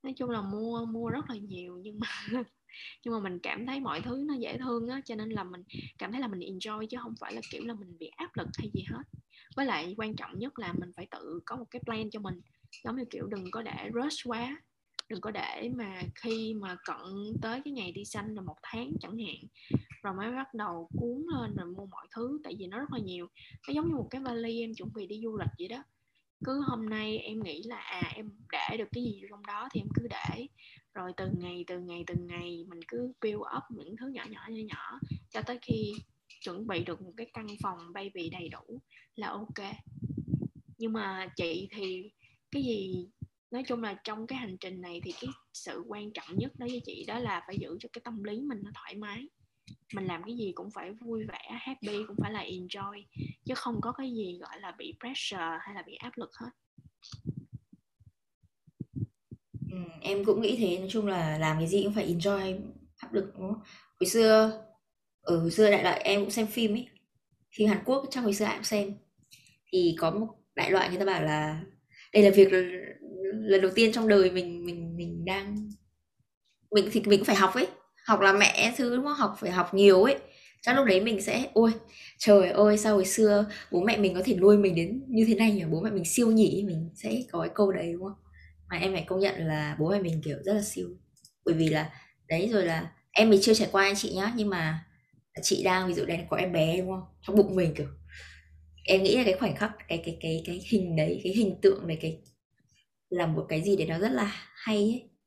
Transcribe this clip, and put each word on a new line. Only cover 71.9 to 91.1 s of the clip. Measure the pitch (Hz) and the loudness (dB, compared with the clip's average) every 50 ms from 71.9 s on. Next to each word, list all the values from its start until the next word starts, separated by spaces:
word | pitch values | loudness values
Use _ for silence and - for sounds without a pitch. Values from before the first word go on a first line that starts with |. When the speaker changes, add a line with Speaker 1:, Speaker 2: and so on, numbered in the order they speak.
| _ - - _ - | _ -20 -20 _ 8
Speaker 2:
đây | 208 208 | 10 10
là | 196 | 12
việc | 196 202 196 190 185 | 12 12 12 12 10
l-, | 185 180 175 185 185 - - - - - - - 185 | 4 2 0 -4 -8 -10 -12 -16 -16 -18 -16 -10 -6
lần | 190 196 208 220 214 214 196 190 | -6 -6 -4 -4 2 4 6 6
đầu | 190 185 190 | 6 4 6
tiên | 226 226 220 220 | 6 6 6 6
trong | 240 220 | 2 4
đời | 220 208 196 185 185 | 8 8 8 8 6
mình, | 180 185 175 175 170 175 175 | 4 0 -2 -4 -6 -8 -8
mình, | 175 170 170 170 165 165 | -8 -6 -6 -8 -8 -6
mình | 170 170 170 170 170 165 | -6 -6 -6 -6 -6 -4
đang, | 180 190 196 196 202 208 208 214 208 208 _ _ _ _ _ _ _ _ _ _ _ _ _ _ _ _ _ _ _ | -4 -4 -4 -4 -6 -6 -8 -8 -10 -12 _ _ _ _ _ _ _ _ _ _ _ _ _ _ _ _ _ _ _
mình | 208 208 190 220 | 2 2 2 4
thì | 226 226 208 | 0 0 6
mình | 208 208 196 | 6 6 6
cũng | 202 | 6
phải | - 214 | 4 6
học | 190 - - - | 6 6 6 6
ấy. | 247 320 - - - _ _ _ - - | 2 0 -2 -4 -14 _ _ _ -12 2
Học | - 220 196 | 2 4 6
là | 196 196 196 | 8 6 8
mẹ | 202 202 - - - - 226 247 | 8 6 6 6 4 2 2 2
thứ | - 254 240 240 | 0 0 0 2
đúng | 254 269 | 0 0
không? | 294 294 | -2 0
Học, | 285 233 202 202 - | 0 0 -2 -2 -4
phải | 214 180 | -4 -2
học | 180 185 175 - - | 0 0 0 2 6
nhiều | 196 202 202 185 185 202 | 10 12 12 12 12 10
ấy. | 262 - - - - - - - - _ _ | 8 6 2 -2 -14 -20 -20 -20 -20 _ _
Chắc | - 240 254 | 0 4 4
lúc | 277 277 | 6 6
đấy | 226 185 185 | 6 6 6
mình | 208 233 220 190 | 4 2 0 0
sẽ, | - 214 - 240 262 - - | -2 -2 -2 -2 -2 2 6
ôi, | - 226 226 220 - - - - - - - - | 6 8 8 6 2 -6 -16 -20 -20 -20 -20 -10
trời | _ - 220 202 202 190 180 | _ 8 10 10 12 10 8
ơi, | - - 208 208 208 | 8 8 8 8 8
sao | 208 214 220 208 | 6 6 6 6
hồi | 196 185 | 6 4
xưa | 190 - - 220 208 208 202 208 208 - - - - | 4 4 6 6 8 8 6 4 2 -4 -12 -8 0
bố | - 175 | 2 4
mẹ | 185 226 220 | 4 4 4
mình | 214 202 185 180 | 6 4 4 4
có | 185 196 | 2 2
thể | 254 208 | 2 4
nuôi | 175 185 202 208 | 8 10 10 12
mình | 202 196 190 170 | 10 8 6 4
đến | 170 170 190 226 269 269 | 2 0 0 -2 -6 -4
như | 262 240 220 226 | 0 4 6 6
thế | 226 214 | 6 6
này | 190 226 220 | 6 6 4
nhỉ? | 208 190 165 160 | 4 2 0 0
Bố | 160 160 | 0 0
mẹ | 196 220 | 0 0
mình | 208 185 165 | -2 0 -2
siêu | 165 - - 240 226 | 0 2 4 6 8
nhỉ? | 220 220 214 - - 190 202 | 8 8 8 8 6 2 0
Mình | 190 165 160 165 165 - | 0 -2 -2 -4 -6 -8
sẽ | - - - 214 254 254 - | -8 -4 -4 -4 -4 -4 -4
có | - - | -4 -4
cái | - - - | -4 -2 2
câu | - 208 196 | 4 4 4
đấy | 185 180 170 170 170 | 4 0 -2 -4 -4
đúng | 175 185 | -6 -6
không? | 196 202 - _ - - - - - - - - - | -10 -10 -12 _ -20 -20 -20 -20 -20 -20 -20 -10 -8
Mà | 180 | -4
em | 160 180 190 190 | -2 -2 0 -2
phải | 170 160 | -2 -2
công | - 185 190 | -2 0 2
nhận | 196 202 - - 165 | 2 2 0 0 -2
là | 160 151 151 151 151 151 - | 0 0 0 -2 -2 -2 0
bố | 156 170 | 0 2
mẹ | 202 202 | 2 2
mình | 190 170 160 156 - | 2 0 -2 -2 -2
kiểu | 156 139 135 - | -4 -6 -4 0
rất | 190 214 | 0 2
là | 208 | 2
siêu. | 202 - - 180 180 175 180 - _ _ | 0 -2 -6 -6 -8 -8 -10 -16 _ _